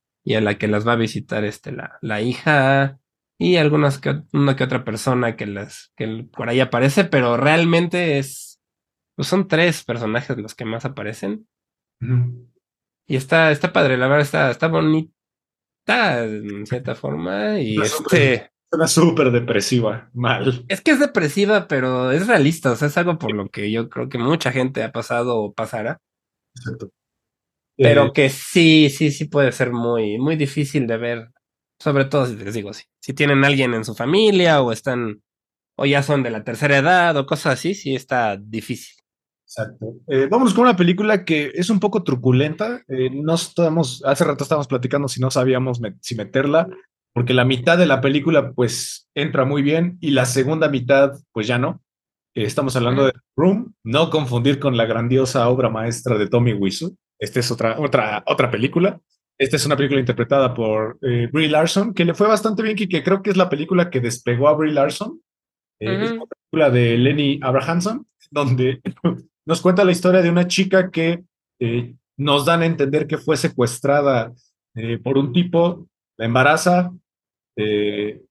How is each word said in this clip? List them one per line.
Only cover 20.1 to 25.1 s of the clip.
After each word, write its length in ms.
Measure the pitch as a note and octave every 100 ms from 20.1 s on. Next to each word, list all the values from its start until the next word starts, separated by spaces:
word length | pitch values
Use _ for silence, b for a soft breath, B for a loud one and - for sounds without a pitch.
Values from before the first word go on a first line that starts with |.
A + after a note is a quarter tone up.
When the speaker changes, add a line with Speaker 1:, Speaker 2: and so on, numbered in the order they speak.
Speaker 2:
mal. 500 | A#2+ A#2+ A2 B2+ B2 -
Speaker 1:
Es 120 | G3
que 100 | -
es 80 | C4+
depresiva, 680 | C#4+ G#3 D3+ G3 G3+ G#3+ F3
pero 420 | C#3 B2+ B2+ B2+
es 160 | D3 G#3+
realista, 460 | G#3 C#3 E3 C3
o 40 | A#2
sea, 120 | D3
es 100 | F3
algo 200 | F3 E3
por 140 | A#2+
lo 160 | G#2 G2
que 220 | - G#2
yo 180 | A2+ A#2
creo 200 | B2 B2+
que 100 | B2
mucha 320 | A#2+ E3 B2+
gente 320 | B2+ B2+ C3+
ha 80 | A2+
pasado 460 | A#2 -